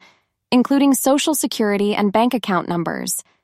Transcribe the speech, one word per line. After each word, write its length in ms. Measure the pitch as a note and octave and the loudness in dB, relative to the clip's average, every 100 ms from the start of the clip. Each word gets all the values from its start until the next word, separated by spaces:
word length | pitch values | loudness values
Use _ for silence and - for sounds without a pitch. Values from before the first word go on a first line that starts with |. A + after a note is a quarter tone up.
| _ _ _ _ - | _ _ _ _ 0
including 420 | B3+ A#3 C#4 C#4 | 2 2 4 4
Social 400 | C4 C4+ C#4+ - | 2 2 0 0
Security 600 | D4+ C4+ - G#3+ G3+ G3+ G#3 | -2 -4 -2 -2 0 0 0
and 160 | G#3 | 0
bank 220 | A3 B3 | 2 2
account 340 | B3 - F3 - | 0 -2 -2 -2
numbers, 560 | E3+ E3 C2+ B1 - - _ | -4 -4 -6 -8 -10 -12 _